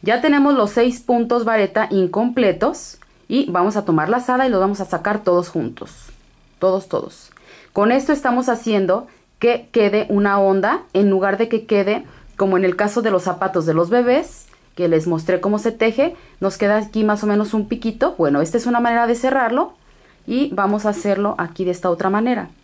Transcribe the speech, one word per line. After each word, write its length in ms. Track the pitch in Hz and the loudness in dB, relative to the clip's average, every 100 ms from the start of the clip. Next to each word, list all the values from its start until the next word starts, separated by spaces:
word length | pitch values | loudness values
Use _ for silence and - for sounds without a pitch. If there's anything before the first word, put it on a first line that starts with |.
ya 180 | 170 240 | 0 0
tenemos 340 | 302 285 277 | 2 4 4
los 160 | 269 208 | 4 2
seis 280 | 240 247 247 | 2 0 0
puntos 460 | - 240 233 240 | -2 0 2 0
vareta 420 | 226 220 196 214 220 | 2 2 0 0 -2
incompletos 1080 | 202 180 190 240 247 214 180 247 359 - - - _ _ | 0 0 0 -2 2 0 2 -2 -2 -12 -18 -20 _ _
y 200 | 247 277 | -2 0
vamos 280 | 175 185 208 | 0 0 0
a 80 | |
tomar 240 | 196 160 156 | 0 0 2
lazada 360 | 240 247 254 | -2 0 0
y 60 | 269 | 2
los 80 | 208 | 2
vamos 220 | 190 196 | 0 -2
a 60 | 190 | -4
sacar 360 | 175 208 208 | -4 -2 -2
todos 280 | 208 175 175 | 0 0 0
juntos. 560 | 165 117 - - - - - _ _ _ _ | -4 -6 -8 -18 -18 -20 -20 _ _ _ _
Todos, 300 | 185 190 190 | 0 0 -2
todos. 420 | - - - - - - - - | -6 -6 -16 -20 -20 -20 -20 -10
Con 200 | - 208 | 0 2
esto 200 | 254 277 | 2 0
estamos 360 | 294 269 247 254 | -2 0 -2 -2
haciendo 580 | 233 233 208 190 196 247 _ _ _ | -2 -2 0 2 0 -2 _ _ _
que 300 | 240 - - | 0 0 -2
quede 360 | 233 208 208 214 | 2 2 2 0
una 320 | 202 202 202 | 0 2 2
onda 420 | 196 196 196 302 - | 2 2 0 -2 -4
en 160 | 185 202 | 0 2
lugar 280 | 190 196 196 | 2 0 0
de 100 | 226 | -2
que 160 | 226 | -2
quede, 400 | 220 208 196 220 - - - - | 0 0 0 -2 -6 -20 -20 -4
como 200 | 196 185 | 0 2
en 80 | |
el 100 | 185 | 2
caso 280 | 180 208 208 | 0 -2 0
de 100 | 226 | 0
los 100 | 190 | 0
zapatos 440 | 180 170 185 185 160 | -2 -4 -2 -2 0
de 80 | |
los 140 | 160 170 | 0 2
bebés, 580 | 240 247 262 359 - - _ _ | 2 2 0 0 -12 -18 _ _
que 140 | - 175 | -4 0
les 180 | 160 160 | 2 2
mostré 340 | 165 160 185 | -2 0 -2
cómo 200 | 202 208 | 0 0
se 100 | 220 | -2
teje, 460 | 226 226 226 302 330 - - | 0 -2 2 -2 -2 -20 -6
nos 160 | - - | -4 -2
queda 200 | 208 214 | 0 0
aquí 280 | 208 226 | 0 -2
más 180 | 214 208 | 0 0
o 60 | 208 | 0
menos 260 | 208 214 | 0 0
un 140 | 220 208 | -2 -4
piquito. 480 | 233 226 220 311 359 | -4 -4 -2 -2 0
Bueno, 220 | 165 285 | 0 2
esta 160 | 170 233 | 0 -2
es 100 | 247 | 0
una 140 | 240 | 0
manera 260 | 240 233 233 | 2 0 0
de 80 | |
cerrarlo 600 | 233 254 269 233 247 370 - _ - _ _ - | 0 0 0 0 0 -4 -6 _ -20 _ _ -6
y 260 | 240 285 | -2 -2
vamos 320 | 190 202 208 208 | -2 0 0 -2
a 40 | |
hacerlo 460 | 208 208 196 202 - | -2 -2 0 -2 -2
aquí 260 | 170 165 | -6 -4
de 60 | 185 | -4
esta 200 | 175 185 | -2 -2
otra 200 | 170 190 | -2 0
manera. 380 | 202 233 233 180 - | 0 0 -2 -6 -16